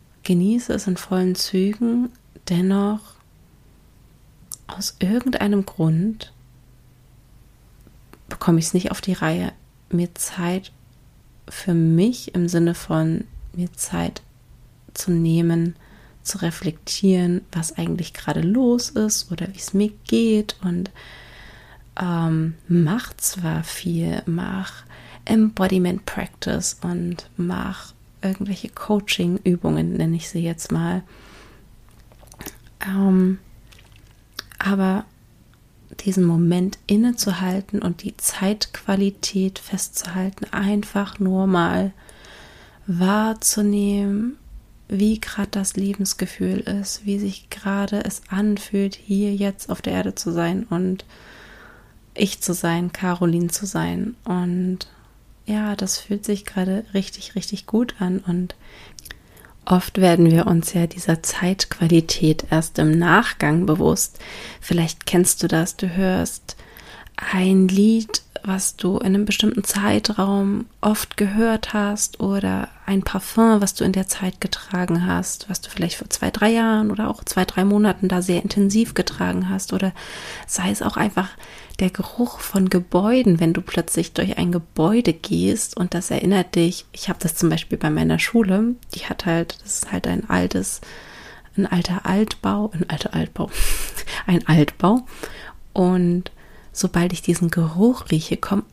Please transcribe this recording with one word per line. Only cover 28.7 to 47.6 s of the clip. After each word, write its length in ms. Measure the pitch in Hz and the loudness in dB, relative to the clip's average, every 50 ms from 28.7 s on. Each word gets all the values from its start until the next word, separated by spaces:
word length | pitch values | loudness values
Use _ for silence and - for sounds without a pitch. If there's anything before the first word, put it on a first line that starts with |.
| - - - - 214 202 202 - - - 180 175 180 - - 180 175 175 - 160 156 156 160 170 180 | -12 -12 -2 0 0 0 0 -2 -2 0 0 0 0 0 2 0 0 2 2 0 0 0 0 0 0
nenne 220 | - 160 160 165 | 0 0 0 0
ich 120 | 170 160 - | -2 -4 -6
sie 120 | - 170 | -6 -4
jetzt 320 | 170 165 165 165 - - | -4 -4 -4 -6 -6 -4
mal. 300 | 160 165 165 170 180 185 - - - - - - - - - - - - - - - - - - - - - - - - - - - - - - - - - - - - - | -2 -2 0 0 -2 -4 -6 -8 -18 -20 -20 -20 -20 -20 -20 -20 -20 -20 -20 -20 -20 -20 -20 -20 -20 -20 -20 -20 -20 -20 -20 -20 -20 -18 -16 -16 -16 -18 -20 -20 -12 -8 -6
Ähm, 520 | 196 190 196 196 196 190 185 185 185 190 - - - - - - - - - - - - - - - - - _ _ - - - - - - | -2 0 2 4 4 4 4 4 2 0 -2 -6 -18 -20 -20 -20 -20 -20 -20 -20 -20 -20 -20 -20 -20 -20 -20 _ _ -20 -20 -18 -18 -12 -4
aber 460 | - 196 202 196 190 190 190 208 - - - - - - - - - - - _ _ _ _ _ - - - - | -2 0 0 2 2 0 0 -2 -4 -8 -20 -20 -20 -20 -20 -20 -20 -20 -20 _ _ _ _ _ -20 -20 -20 -6
diesen 240 | - 196 185 190 180 | -4 -2 2 4 4
Moment 540 | 170 170 170 175 170 175 180 180 196 - - - | 4 4 4 4 4 2 2 0 -2 -4 -8 -2
innezuhalten 960 | - 202 214 233 247 240 - - 208 180 175 185 185 185 196 196 - 208 202 | 2 2 4 4 2 2 0 -2 -2 -2 -2 -2 -2 -2 -2 -4 -4 -6 -4
und 200 | - 180 170 - | -2 -4 -4 -4
die 140 | 190 208 - | -8 -12 -10
Zeitqualität 1400 | - - - - - 190 196 214 208 - - - - - - 196 196 196 202 196 - - - - 190 190 190 190 - | -4 -4 -4 -2 0 0 -2 0 -2 -6 -10 -10 -10 -2 0 0 2 2 0 0 -4 -8 -4 0 0 0 0 -2 -6
festzuhalten, 960 | - - 196 190 - - - - - 175 175 185 185 196 190 - 202 - | -8 -8 -6 -6 -6 -6 -6 -8 -8 -6 -4 -4 -4 -4 -4 -8 -10 -6
einfach 640 | - - 202 196 208 208 208 - - 202 202 202 - - | -2 0 0 2 2 0 -2 -2 -2 -4 -4 -4 -2 0
nur 280 | 196 185 190 185 190 | 0 2 2 2 4
mal 460 | 196 185 175 170 175 180 180 190 196 - - - - - - - - - - - - - - - - - - - | 4 4 4 4 2 2 0 0 -2 -4 -10 -20 -20 -20 -20 -20 -20 -20 -20 -20 -20 -20 -20 -20 -20 -20 -12 -6
wahrzunehmen, 1500 | - 175 170 185 185 202 214 220 220 220 220 - - - 214 208 208 202 208 202 202 202 202 202 202 202 208 226 247 294 - - - - - - _ - - - - | -4 0 2 2 4 4 2 2 0 -2 0 -2 -2 0 2 2 2 2 2 2 2 0 0 0 0 0 -2 -2 -4 -6 -10 -18 -20 -20 -20 -20 _ -20 -20 -10 -6
wie 320 | 202 190 208 214 220 214 | 0 2 2 2 2 0
grad 340 | - - - - 202 202 - | -4 -8 -4 -4 -4 -2 -2
das 220 | 202 196 - - | -4 -4 -2 -2
Lebensgefühl 840 | 190 196 196 196 - 190 - - - 185 185 - - 185 180 190 - | -2 -2 -2 -2 -2 -2 -4 -2 -4 -6 -6 -4 -4 -2 -2 -2 -2
ist, 460 | - - 202 202 196 - - - 208 | -2 -4 -4 -4 -4 -6 -8 -6 -4
wie 120 | 202 196 202 | -4 -2 -2
sich 320 | 208 196 190 - - - | -2 -4 -6 -8 -14 -16
gerade 540 | - - | -16 -8